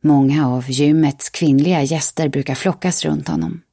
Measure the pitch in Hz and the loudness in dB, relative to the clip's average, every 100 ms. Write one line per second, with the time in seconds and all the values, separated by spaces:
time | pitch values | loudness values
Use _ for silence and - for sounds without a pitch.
0 | 151 143 135 147 139 127 127 127 147 156 | 4 4 4 2 0 -2 -4 0 2 4
1 | 151 139 - - 165 135 156 175 139 160 | 2 0 -8 -2 2 2 2 2 0 -2
2 | - - 156 143 139 131 190 - 185 175 | -4 -2 -2 -2 -4 -4 -2 -2 -4 -2
3 | 160 147 143 156 160 175 _ | -2 -4 -4 -4 -6 -8 _